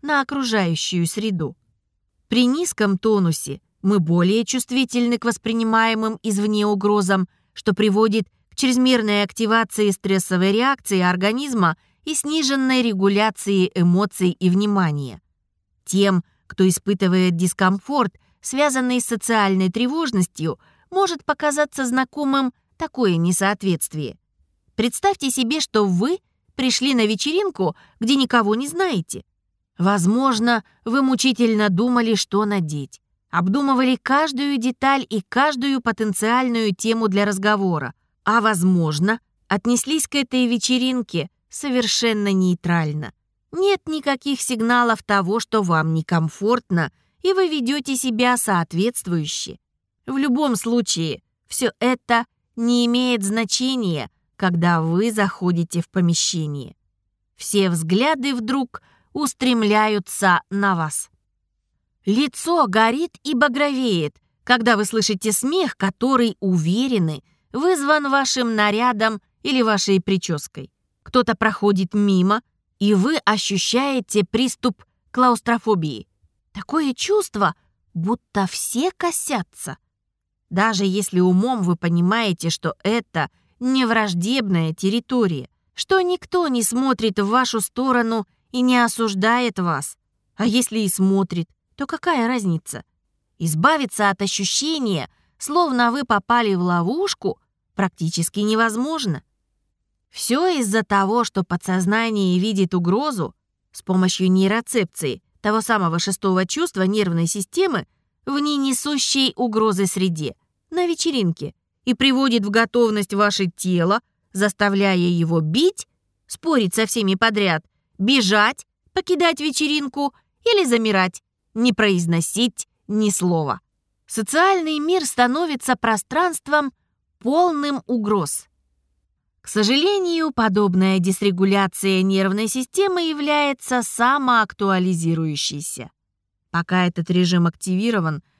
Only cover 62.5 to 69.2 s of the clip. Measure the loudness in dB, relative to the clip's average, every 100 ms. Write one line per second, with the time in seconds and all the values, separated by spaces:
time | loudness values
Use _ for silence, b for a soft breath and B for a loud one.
62.5 | 2 2 4 2 2 -4 _ -4 0 0
63.5 | 2 0 0 0 0 -2 _ _ _ 0
64.5 | 2 4 2 2 0 -2 -2 -2 -2 0
65.5 | 0 -2 -2 -4 -2 0 2 2 0 0
66.5 | 0 2 0 0 0 -2 -4 _ _ _
67.5 | -2 0 2 2 0 2 0 0 0 0
68.5 | 0 0 2 0 0 -2 -2